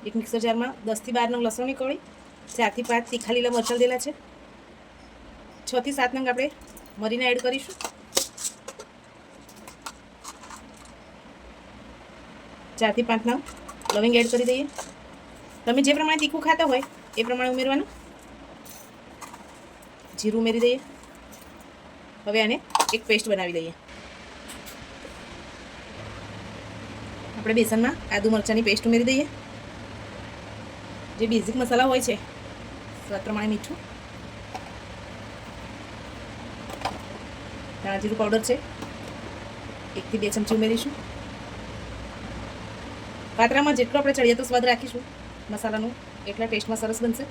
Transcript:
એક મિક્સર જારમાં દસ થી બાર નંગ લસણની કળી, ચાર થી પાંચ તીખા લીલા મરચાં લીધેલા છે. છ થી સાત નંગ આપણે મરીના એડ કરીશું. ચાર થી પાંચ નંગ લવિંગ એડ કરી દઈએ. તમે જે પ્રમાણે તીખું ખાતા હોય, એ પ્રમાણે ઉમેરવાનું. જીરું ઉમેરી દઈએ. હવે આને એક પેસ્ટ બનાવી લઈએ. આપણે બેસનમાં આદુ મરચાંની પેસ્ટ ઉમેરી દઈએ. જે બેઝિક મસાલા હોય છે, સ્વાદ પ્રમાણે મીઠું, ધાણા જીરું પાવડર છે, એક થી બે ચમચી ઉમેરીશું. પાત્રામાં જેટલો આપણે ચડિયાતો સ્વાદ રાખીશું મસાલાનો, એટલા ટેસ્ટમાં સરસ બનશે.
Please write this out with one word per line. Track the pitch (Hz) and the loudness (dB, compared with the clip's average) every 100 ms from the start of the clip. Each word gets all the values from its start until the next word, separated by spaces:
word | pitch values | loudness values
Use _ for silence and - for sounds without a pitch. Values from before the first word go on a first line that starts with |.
| 208 | -4
એક | 226 | -4
મિક્સર | 220 226 | -2 -2
જારમાં | 226 226 247 - 214 | 2 2 0 -4 -4
દસ | 220 - | -4 0
થી | 240 | 2
બાર | 233 | 2
નંગ | 240 233 | 2 0
લસણની | 220 254 269 | 0 -4 -2
કળી, | 262 311 - - - - - - | -2 -2 -6 -20 -20 -20 -14 2
ચાર | 226 208 | 2 2
થી | 240 | 0
પાંચ | 240 240 | 0 0
તીખા | 240 226 240 | -6 0 2
લીલા | 240 240 | 4 2
મરચાં | 226 240 | 2 4
લીધેલા | 247 247 | 4 4
છે. | 285 294 - - - - - - - - - - - - - - - | -2 -8 -12 -20 -20 -20 -20 -20 -20 -20 -20 -20 -20 -20 -20 -16 -2
છ | 254 247 | 0 0
થી | 285 | 2
સાત | 254 262 | 2 2
નંગ | 262 | 0
આપણે | 247 277 - - - - - | 2 0 -2 -18 -18 -18 -4
મરીના | 214 240 254 | -2 2 2
એડ | 247 247 | 4 2
કરીશું. | 269 - - - - - - - - - - - - - - - - - - - - - - - - - - - - - - - - - - - - - - - - - - - - - - - - - - - - | 0 -4 -10 -10 -10 -4 -2 -2 -6 -10 -10 -18 -16 -18 -18 -20 -20 -20 -20 -20 -20 -20 -16 -16 -16 -20 -18 -18 -16 -16 -18 -18 -20 -20 -20 -20 -20 -20 -20 -20 -20 -20 -20 -18 -18 -20 -20 -20 -18 -18 -20 -18 0
ચાર | 220 208 | 2 4
થી | 233 | 4
પાંચ | 226 233 | 2 2
નંગ | 262 - - - - - 208 | 0 -2 -14 -14 -14 2 6
લવિંગ | 226 240 | 8 8
એડ | 233 | 8
કરી | 240 240 | 6 4
દઈએ. | 254 294 - - - - - - - - - - | 4 2 -4 -12 -14 -18 -18 -18 -18 -18 -8 2
તમે | 247 277 | 6 8
જે | 294 | 6
પ્રમાણે | 311 311 | 6 4
તીખું | 302 320 302 | 2 0 4
ખાતા | 311 320 | 6 6
હોય, | 254 269 - - - | 4 2 -10 -10 -2
એ | 233 | 0
પ્રમાણે | 247 254 254 | 2 2 2
ઉમેરવાનું. | 262 285 403 - - - - - - - - - - - - - - - - - - - - - - - | 4 2 2 -8 -18 -18 -18 -18 -18 -18 -18 -18 -20 -20 -20 -16 -16 -16 -18 -20 -20 -20 -20 -20 -18 -2
જીરું | 214 220 | 2 4
ઉમેરી | 226 226 240 | 4 6 6
દઈએ. | 262 - - - - - - - - - - - - - - - | 4 -2 -18 -18 -20 -20 -20 -20 -20 -20 -20 -20 -20 -20 -10 0
હવે | 214 | 4
આને | 214 262 - - - 220 | 4 2 0 2 2 0
એક | - | 2
પેસ્ટ | 214 220 | 2 4
બનાવી | 196 180 170 | 0 2 -2
લઈએ. | 165 170 - - - - - - - - - - - - - - - - - - - - - - - 104 - 104 - 107 - - - - - - - 220 | -4 -10 -16 -16 -16 -16 -16 -16 -14 -14 -14 -14 -14 -14 -14 -14 -14 -14 -14 -14 -16 -16 -14 -14 -12 -12 -12 -12 -12 -12 -12 -12 -12 -12 -12 -12 -10 -4
આપણે | 214 220 | 2 6
બેસનમાં | 220 220 240 320 - 202 | 6 6 4 2 -2 2
આદુ | 208 220 | 4 4
મરચાંની | 208 220 226 | 4 4 4
પેસ્ટ | 202 233 | 4 6
ઉમેરી | 233 240 | 6 6
દઈએ. | 262 294 - - - - - - - - - - - - - - - - - - - | 4 2 -4 -14 -14 -14 -14 -14 -12 -12 -12 -12 -12 -12 -12 -12 -14 -14 -12 -12 -2
જે | 220 | 2
બેઝિક | 226 208 240 | 2 2 0
મસાલા | 247 247 262 | 2 6 6
હોય | 262 | 4
છે, | 247 208 - - - - - - - - - | 2 -2 -4 -14 -14 -12 -12 -12 -14 -14 -6
સ્વાદ | 202 | -6
પ્રમાણે | 196 214 214 | -2 -2 0
મીઠું, | 208 - 339 - - - - - - - - - - - - - - - - - - - - - - - - - - - - - - - - - - - - - - - - | -2 -4 -10 -10 -14 -14 -14 -14 -14 -12 -10 -10 -12 -12 -12 -12 -12 -12 -12 -14 -12 -12 -12 -12 -12 -12 -12 -12 -12 -12 -12 -10 -6 -4 -6 -10 -12 -12 -12 -12 -12 -12 -8
ધાણા | 196 196 | -2 0
જીરું | 208 220 | 0 2
પાવડર | 208 220 220 | 4 4 4
છે, | 254 - - - - - - - - - - - - - - | 0 0 -10 -10 -10 -12 -10 -10 -12 -12 -12 -12 -12 -10 -10
એક | - | -4
થી | 220 | 0
બે | 202 214 | 0 0
ચમચી | 208 220 | 2 4
ઉમેરીશું. | 220 226 285 294 - - - - - - - - - - - - - - - - - - - - - - - - | 4 2 0 -6 -10 -10 -10 -12 -12 -12 -12 -10 -10 -10 -10 -10 -10 -8 -10 -10 -12 -12 -12 -12 -12 -12 -10 4
પાત્રામાં | 226 262 294 254 | 6 6 4 4
જેટલો | 240 285 | 4 4
આપણે | 277 277 | 4 6
ચડિયાતો | 240 240 254 | 6 6 4
સ્વાદ | 247 240 | 4 6
રાખીશું | 233 254 240 269 - - - - | 4 2 -8 -10 -14 -14 -14 -6
મસાલાનો, | 208 226 214 220 254 - - - | -4 -2 0 -2 -6 -14 -12 -10
એટલા | 202 226 | -4 0
ટેસ્ટમાં | 220 208 220 | 0 0 -2
સરસ | 220 220 | 0 0
બનશે. | 233 226 277 | 0 0 -4